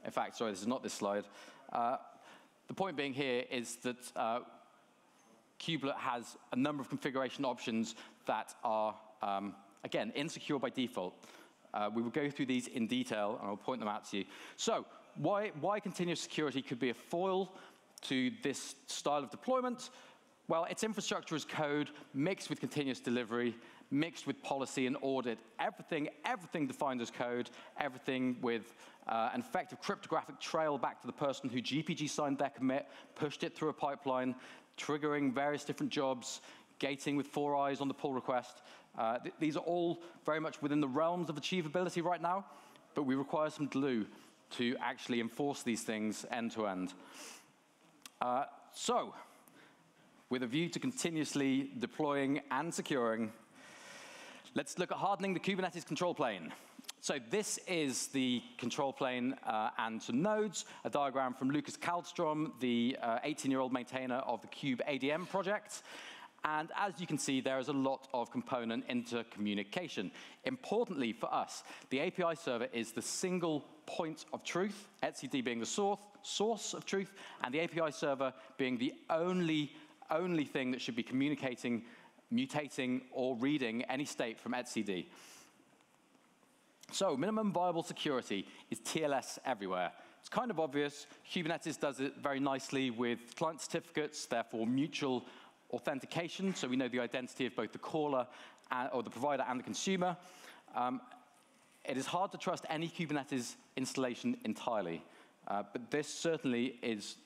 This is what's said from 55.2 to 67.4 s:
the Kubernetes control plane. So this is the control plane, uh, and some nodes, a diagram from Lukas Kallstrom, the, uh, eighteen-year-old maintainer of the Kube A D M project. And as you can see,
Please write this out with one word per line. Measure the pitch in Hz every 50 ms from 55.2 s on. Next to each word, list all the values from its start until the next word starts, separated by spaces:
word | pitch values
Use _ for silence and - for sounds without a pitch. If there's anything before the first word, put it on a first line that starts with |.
| 190 196 185
the | 165
Kubernetes | - 190 196 185 185 175 165 175 151
control | - 160 - 180 180 151
plane. | - 143 120 104 90 80 - - - - - - - - - - -
So | - - 165 143 117 113
this | 170 208 202 - - - -
is | - 185 165 151 135 120 - - -
the | - 139 131 127 123 117 - - - -
control | - 120 - - 143 135
plane, | 123 - 147 127 127 123 123 127 135 - -
uh, | 127 117 110 110 120 - -
and | 117 113 110 110
some | - - 117 131
nodes, | 170 214 214 214 214 214 165 - - - - - -
a | 123
diagram | - 147 143 139 123 135 131 127
from | 120 - 131 135
Lukas | 143 147 143 - -
Kallstrom, | - - 170 175 175 160 - - - 175 156 151 151 156 - - -
the, | 127 123 120 120 117 120 131 -
uh, | - 117 113 117 -
eighteen-year-old | 147 151 - - 135 135 131 131 127
maintainer | 127 127 120 - - 131 131 127 123
of | 127 - - 120 104
the | - 107
Kube | - - - 143 127 117 -
A | - 147 131
D | 131 139
M | 147 160 180
project. | - - 196 185 180 208 202 - - - - - - - - - - - - - - - - -
And | 151 156 151 156 165 - -
as | 196 202 165 156
you | 175
can | - 156
see, | 139 - - 135 131